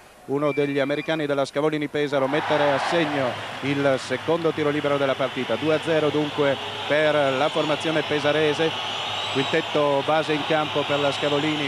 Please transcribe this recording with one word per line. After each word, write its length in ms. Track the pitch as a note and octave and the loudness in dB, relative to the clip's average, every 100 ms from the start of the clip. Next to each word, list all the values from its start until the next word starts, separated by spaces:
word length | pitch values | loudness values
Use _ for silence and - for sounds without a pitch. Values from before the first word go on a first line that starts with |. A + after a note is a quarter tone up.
| - - - | -12 -16 -6
uno 260 | C#3 D3 | -2 0
degli 280 | C#3 C#3+ C#3 | 2 0 0
americani 480 | C#3 D3 D3+ D#3+ D3 | 0 -2 -2 -2 0
della 180 | C#3 C3+ | 0 0
Scavolini 420 | C#3+ D#3 D3+ D3 | 0 0 0 -2
Pesaro, 400 | D3 D3 C#3 C3 | -2 0 0 0
mettere 440 | D3+ - D3+ D3 | 0 0 2 2
a 80 | C3+ | 2
segno 480 | - E3+ D3+ C#3+ B2+ G#2 - - | 0 0 0 0 -2 -4 -8 -6
il 360 | C3+ C#3+ C#3 C3 | -2 0 2 2
secondo 500 | - B2+ - E3 E3 | 0 -4 0 0 0
tiro 220 | D#3 D3 | 0 0
libero 260 | D3 C#3+ C#3+ | 0 0 0
della 160 | C3+ | 0
partita. 400 | C3 B2+ C3 A#2+ | 0 -2 -2 -2
Due 220 | A2+ D3+ D#3 | 0 0 0
a 40 | |
zero 300 | E3 D#3 D3 | 2 2 2
dunque 480 | D3 D3 C#3 C#3+ B2+ - - - | 0 0 0 0 0 -4 -8 0
per 260 | D3 D3+ | 2 4
la 340 | D3+ C#3 C3 D#3 | 4 2 2 0
formazione 540 | D#3+ D3+ C#3+ E3 D#3 | 0 0 0 0 0
pesarese. 920 | D3 D3+ D3 D3+ D3+ C#3+ D#3+ - - - - - - | 0 0 2 2 2 2 0 -2 -6 -6 -6 -6 -4
Quintetto 680 | C3 C#3 D#3+ - D3+ D3 C#3 C#3 | -2 0 0 0 0 2 2 2
base 260 | D#3 D3+ | 0 2
in 140 | D3+ C#3+ | 0 0
campo 360 | D#3 D3 D3 | 0 0 -2
per 140 | C#3+ C#3+ | 0 0
la 140 | C#3+ | 0
Scavolini, 560 | C3+ D3 C#3+ D#3 D3+ | 0 0 0 0 0